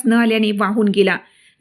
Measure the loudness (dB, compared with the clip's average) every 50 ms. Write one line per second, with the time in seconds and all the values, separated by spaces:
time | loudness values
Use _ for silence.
0 | 0 0 2 2 2 2 0 0 0 -2 -2 -2 -2 -2 -2 0 0 0 2 2
1 | 2 2 0 -4 -6 _ _ _ _ _ _ -6